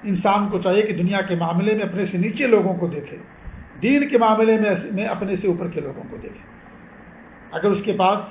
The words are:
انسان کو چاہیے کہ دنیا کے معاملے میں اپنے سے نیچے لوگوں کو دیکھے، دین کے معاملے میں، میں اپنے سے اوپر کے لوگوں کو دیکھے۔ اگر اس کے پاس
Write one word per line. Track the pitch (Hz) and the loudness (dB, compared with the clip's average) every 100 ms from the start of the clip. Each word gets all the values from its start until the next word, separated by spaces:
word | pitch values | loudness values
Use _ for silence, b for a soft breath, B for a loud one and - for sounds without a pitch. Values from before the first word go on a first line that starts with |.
انسان | 208 180 208 202 202 | -2 0 2 2 2
کو | 196 | 0
چاہیے | 185 190 | 2 2
کہ | 214 | 2
دنیا | 180 175 196 | 0 0 0
کے | 190 | 0
معاملے | 170 170 175 208 | -2 0 0 2
میں | 214 | 0
اپنے | 196 180 190 | -2 -2 -2
سے | 180 | 0
نیچے | 202 - 269 | -2 0 4
لوگوں | 214 185 | 4 4
کو | 175 170 | 0 -4
دیکھے، | 151 - - - - - - - - | -6 -10 -16 -18 -18 -18 -16 -18 -4
دین | 196 285 285 | 2 2 4
کے | 277 | 4
معاملے | 226 214 220 220 | 4 4 4 4
میں، | 208 180 - | 2 0 -2
میں | 196 220 | -4 -4
اپنے | 190 196 190 | -4 -4 -2
سے | 196 | 0
اوپر | 170 175 | -2 -2
کے | 156 | -6
لوگوں | 143 127 117 | -8 -10 -12
کو | 113 | -14
دیکھے۔ | 110 - - - - - - - - - - - - | -14 -16 -20 -20 -20 -20 -20 -20 -20 -20 -20 -20 -12
اگر | 160 180 | -2 0
اس | 196 | 0
کے | 214 180 | -2 0
پاس | 185 202 - | 2 2 -4